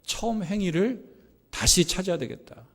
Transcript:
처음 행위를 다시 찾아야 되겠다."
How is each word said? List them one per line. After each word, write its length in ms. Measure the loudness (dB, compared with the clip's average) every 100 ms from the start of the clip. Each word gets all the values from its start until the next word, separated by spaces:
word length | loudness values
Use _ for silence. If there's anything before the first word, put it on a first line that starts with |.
처음 400 | -10 -6 -2 -2
행위를 640 | -2 -2 0 2 2 0 -10 -20 -20 _ _
다시 360 | -2 4 4 4
찾아야 320 | 0 -2 -2
되겠다." 480 | -4 -10 -16 -20 -20